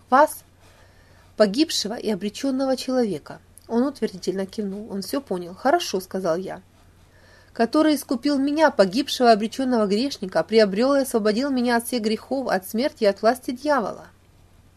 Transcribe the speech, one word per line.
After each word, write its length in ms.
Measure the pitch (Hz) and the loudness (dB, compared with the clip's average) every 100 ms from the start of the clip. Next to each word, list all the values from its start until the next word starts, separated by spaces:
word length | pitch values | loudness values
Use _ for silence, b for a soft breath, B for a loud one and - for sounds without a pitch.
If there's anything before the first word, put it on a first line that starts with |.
| - | 2
вас, 320 | 262 302 - - b b b b b b b b - | 4 4 0 -20 b b b b b b b b 0
погибшего 580 | 214 226 320 - 196 | 2 2 0 -2 -6
и 160 | 240 208 | -6 -6
обреченного 640 | 196 208 - 277 262 269 262 | -4 -6 -6 -4 -2 -2 -4
человека". 640 | - 254 226 156 - 156 _ _ - | -2 0 0 -4 -10 -20 _ _ -4
Он 140 | 233 | -2
утвердительно 640 | 277 277 214 180 - 190 196 | -2 -2 -6 -6 -4 -4 -6
кивнул. 420 | - 202 202 226 | -6 -8 -8 -10
Он 100 | 196 | -10
все 180 | 190 277 | -6 -6
понял. 320 | 277 180 170 | -4 -8 -8
"Хорошо", 480 | 190 254 339 - 190 | -4 0 0 0 -6
сказал 360 | - 190 185 170 | -6 -4 -2 -4
я. 260 | 165 165 - _ _ _ b b b b b | -6 -12 -18 _ _ _ b b b b b
"Который 440 | - 233 302 311 285 | -2 0 4 4 2
искупил 420 | - 247 285 285 | -2 -2 0 0
меня, 320 | 277 294 302 | 0 4 4
погибшего 600 | - 196 214 285 - 240 | 4 2 0 -4 2 4
и 20 | |
обреченного 540 | 214 220 - 262 240 208 | 4 2 -4 0 0 2
грешника, 560 | 208 277 - 185 170 | 0 -2 -6 -4 -4
приобрел 500 | - 220 208 190 262 | 2 4 4 4 2
и 60 | 277 | 2
освободил 500 | 254 233 208 208 285 | 0 0 0 0 0
меня 240 | 254 240 233 | 0 0 0
от 80 | 233 | -2
всех 120 | 247 | -4
грехов, 440 | 214 220 - 269 240 | -2 -4 -4 -4 -2
от 220 | 185 - | -4 -2
смерти 340 | 220 294 - | -4 -4 0
и 40 | 202 | 0
от 160 | 196 | 2
власти 280 | 220 - - | 0 0 -4
дьявола". 560 | 247 294 277 180 - 160 _ _ _ _ _ _ | -4 0 0 -2 -8 -16 _ _ _ _ _ _